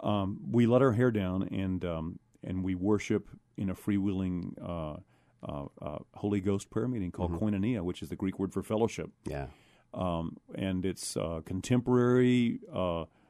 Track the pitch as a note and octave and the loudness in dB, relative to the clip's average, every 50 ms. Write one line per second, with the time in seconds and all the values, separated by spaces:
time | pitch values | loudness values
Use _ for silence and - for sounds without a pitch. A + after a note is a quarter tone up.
0 | - - G#2 G#2 G2 F#2+ G2+ - - - G#2 A#2+ A#2+ A2+ A#2+ B2+ C3+ C3+ A2 G#2+ | -2 0 0 2 0 -2 -4 -6 -4 0 4 6 6 6 6 6 6 6 6 4
1 | B2 B2+ A2+ G#2+ F#2+ F2+ F#2 F#2+ F#2+ - - G2+ F#2+ F#2+ F#2 F2+ F2+ F2 E2+ D#2+ | 4 4 4 2 0 0 0 0 -2 -2 -2 -2 -2 -2 -2 -2 -2 -2 -2 -2
2 | D#2 E2+ - - - _ _ _ - - F2+ F#2 F#2 F#2+ F#2+ F2+ F2+ G2+ G#2+ G2+ | -4 -6 -8 -10 -16 _ _ _ -8 -6 -4 -2 -2 -2 -2 0 2 2 2 2
3 | - - G#2+ G#2 - - - - - _ _ - G#2 F#2+ F#2 - - - G#2 G2+ | 2 0 0 0 0 -4 -12 -20 -20 _ _ -4 -4 -4 -4 -2 0 0 2 2
4 | F#2+ G2+ F#2+ F#2 F#2+ F#2 F2+ F2 F2 - - - - F2+ F2 E2 D#2+ D2+ D2+ E2+ | 2 2 0 0 0 0 -2 -2 -4 -6 -8 -8 -8 -6 -6 -4 -6 -6 -8 -10
5 | F#2 _ _ _ _ _ _ _ - - D2 D2 C#2+ - - - - - D2+ - | -14 _ _ _ _ _ _ _ -10 -8 -6 -8 -8 -10 -12 -10 -10 -8 -8 -8
6 | - - _ - - G#2 G2+ G2+ F#2 G2+ G2 G2 - - - A2 A2+ B2+ B2+ A#2 | -12 -14 _ -6 -2 0 0 0 2 2 0 0 -2 -4 -4 -2 -2 -2 -2 -2
7 | F#2 F2 - - F2+ F2 E2+ E2 G#2+ G#2+ G#2 G2 G2 A#2 B2+ G#2+ E2+ F2 E2+ - | -4 -4 -2 -2 -2 -2 0 0 0 0 2 2 0 0 0 0 -2 -4 -4 -6
8 | E2 D2+ F2 - - F#2+ F#2+ - G2 F#2+ - G2 F2+ - A2 G#2+ A#2 A2 - - | -8 -10 -6 -2 -2 -2 0 -2 -2 -2 -2 -4 -2 0 2 2 2 2 0 -4
9 | D#2+ D#2+ - _ _ - D2+ C#2 C#2 C2 - - _ _ _ _ _ _ - - | -8 -8 -12 _ _ -6 -4 -4 -6 -8 -10 -16 _ _ _ _ _ _ -6 -2
10 | F#2 F2+ E2+ E2 E2 - - - - - - - - F#2+ F#2 F#2 F2+ F#2+ F2+ - | 0 0 0 0 -2 -4 -6 -10 -14 -12 -6 -4 -2 -2 0 0 0 -2 -2 -4
11 | - - - - - E2 E2 E2 E2 - F#2 F#2+ - - B2 B2 A#2+ - B2 B2 | -6 -6 -4 -2 -2 -2 -4 -6 -6 -6 -6 -6 -2 0 0 2 2 4 4 4
12 | A#2+ B2 B2 B2+ B2+ B2 B2 B2 A#2+ A#2 - - - - - - F#2 F2+ E2+ E2 | 6 6 6 6 6 6 6 4 4 2 0 -2 -8 -8 -6 -2 -2 -2 -2 -2
13 | D#2+ - _ _ _ | -4 -8 _ _ _